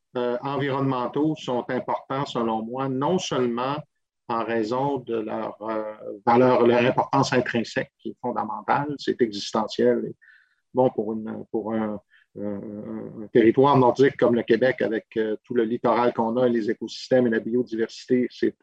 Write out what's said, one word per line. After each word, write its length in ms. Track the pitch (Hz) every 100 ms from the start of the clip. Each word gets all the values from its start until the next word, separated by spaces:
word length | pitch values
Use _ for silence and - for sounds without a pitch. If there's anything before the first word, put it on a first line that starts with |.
| _ 123
euh, 220 | 123 120
environnementaux 960 | 139 135 139 135 135 127 120 143 156 151
sont 320 | - 120 127
importants, 560 | 123 - 120 - 139
selon 380 | 143 123 113 110
moi, 260 | 113 127 135
non 300 | 131 147 185
seulement 580 | - 131 123 120 131 151 - _ _ _ -
en 160 | 113
raison 540 | 110 117 107 127 143 135
de 180 | 117 113
leur, 440 | 107 110 110 -
euh, 200 | 107 110 107 110 113 104
valeur, 420 | 123 123 127 123 120
leur 180 | 120
importance 480 | 123 127 - 139 123
intrinsèque 600 | 127 - 117 110 131 135 _
qui 120 | 113
est 60 | -
fondamentale, 760 | 123 107 107 107 104 123 147 139
c'est 220 | - 104
existentiel. 840 | 113 101 - 113 107 - 120 117 110
Et, 100 | - _ _ _ _ _
bon, 160 | 127 127
pour 240 | 120 107
une, 320 | 110 110 107 104
pour 240 | 113 104
un, 240 | 110 107 104 _ _ _ 107
un, 200 | 104 101 110 104 110 110 107 113
un 40 | 104
territoire 440 | 123 113 131 139 131
nordique 400 | 123 123 135 -
comme 200 | 120 117
le 80 |
Québec, 380 | - 113 127 -
avec, 240 | 110 110 - 113
euh, 180 | 110 104
tout 120 | -
le 100 | 120
littoral 480 | 110 123 120 117 120
qu'on 240 | - 113 120
a 100 | 123
et 40 |
les 200 | 117 107
écosystèmes 560 | 104 113 - - 127 123
et 40 |
la 100 | 113
biodiversité, 880 | 110 123 123 113 110 - - 123 120
c'est, 240 | - 110 -